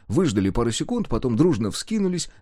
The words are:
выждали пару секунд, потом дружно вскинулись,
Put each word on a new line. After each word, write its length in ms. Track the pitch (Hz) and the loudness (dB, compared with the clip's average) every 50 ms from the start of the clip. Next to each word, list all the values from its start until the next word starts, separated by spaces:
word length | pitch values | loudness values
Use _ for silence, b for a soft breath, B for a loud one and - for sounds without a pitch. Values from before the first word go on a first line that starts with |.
| b b | b b
выждали 420 | 104 151 190 139 98 104 95 95 | 0 2 2 2 2 2 2 2
пару 220 | 90 120 117 117 | 2 0 0 0
секунд, 360 | 110 - 151 - 240 240 - - | -2 -2 -4 -4 -2 -4 -2 -2
потом 280 | 123 110 135 123 113 | -2 -2 0 0 2
дружно 360 | 110 160 185 143 101 113 98 | 4 4 4 4 2 -2 -4
вскинулись, 580 | - - - - 220 220 196 185 180 165 - b b b | -4 -6 -6 -4 -2 -2 0 0 -2 -2 -6 b b b